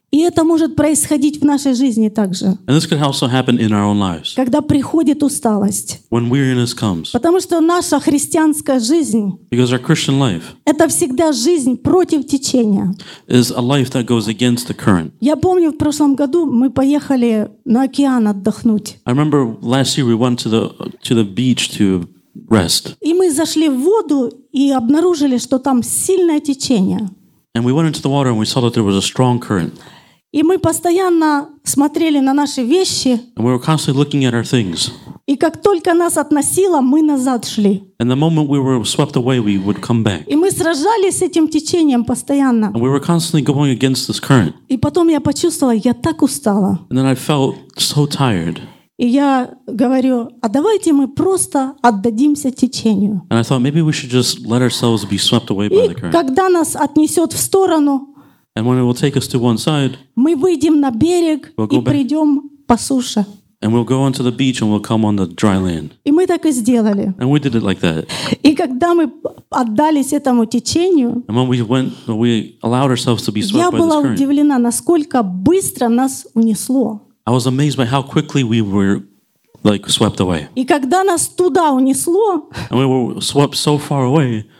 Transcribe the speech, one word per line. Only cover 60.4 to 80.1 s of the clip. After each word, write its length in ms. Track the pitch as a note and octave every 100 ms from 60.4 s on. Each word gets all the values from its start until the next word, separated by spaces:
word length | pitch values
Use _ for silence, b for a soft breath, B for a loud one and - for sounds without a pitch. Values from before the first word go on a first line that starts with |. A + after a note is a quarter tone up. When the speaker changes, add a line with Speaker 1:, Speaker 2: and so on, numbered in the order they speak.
| F#4 D4 D#4 D4+
Speaker 1:
на 100 | C#4
берег 600 | A3 E4 F4+ E4 D4+ - -
Speaker 2:
we'll 100 | -
go 120 | B3
Speaker 1:
и 20 |
Speaker 2:
back. 100 | A#3
Speaker 1:
придем 600 | C#4+ C4 D#4 D4+ C#4+ - - -
по 100 | A3+
суше. 480 | - C4 B3 - G3+ - _ _
Speaker 2:
And 120 | A2
we'll 100 | A#2 A2+
go 140 | C3
onto 220 | C#3 C3
the 80 | B2
beach 300 | B2 C3+ B2
and 80 | G#2+
we'll 80 | G#2
come 220 | G#2 A2+
on 140 | G#2+ G2+
the 100 | F2
dry 300 | F2 G#2+ F#2+
land. 340 | F#2 E2 D2 - C#4+
Speaker 1:
И 60 |
мы 120 | D#4 F#4
так 200 | E4+ D#4+
и 60 |
сделали. 640 | B3+ G#3+ A#3+ G#3+ G3+ G3+ F#3
Speaker 2:
And 100 | B2+
we 120 | D3
did 120 | C3
it 100 | A2+
like 180 | G2 F2
that. 260 | F2 D#2+ - B B B
Speaker 1:
И 120 | D4+ D#4
когда 380 | D4+ B3 F4
мы 180 | E4+ C#4 - - - _
отдались 640 | C4+ A#3 G#3+ D4+ D4 C4
этому 320 | D4 C4+ A#3+ A3+
течению, 800 | A#3+ - E4 F#4 D#4+ A#3+ A#3+ -
Speaker 2:
And 80 | B2+
when 140 | B2+
we 100 | B2 G#2+
went, 240 | C3 B2+ - -
we 500 | G#2+ A#2+ A2+ - -
allowed 280 | A2+ B2 C#3
ourselves 340 | B2 B2+ A2 -
to 80 |
be 80 | G#2
Speaker 1:
я 260 | F#3+ C4 F4
Speaker 2:
swept 60 |
by 40 | -
Speaker 1:
была 180 | E4 D4+
Speaker 2:
this 20 | C#4
current. 80 | G#3+
Speaker 1:
удивлена, 420 | C#4 C#4+ D4 C4
насколько 640 | A#3+ A3+ - E4+ D4 B3+
быстро 680 | G3 F#3 G3+ F#4+ G4 - A#3+
нас 360 | A#3+ C4 - -
унесло. 680 | A3+ A3+ G3+ - C4 A3+ G#2+ - _ A2
Speaker 2:
I 40 |
was 140 | B2+ B2+
amazed 280 | C3 D3 B2+
by 100 | A#2
how 160 | C#3
quickly 400 | C3 D#3 D3 C#3+
we 180 | A#2 A#2
were, 400 | G2+ G2+ G2 - - _ _ _ _ -
like, 260 | G#2 G2 -
swept 300 | - G#2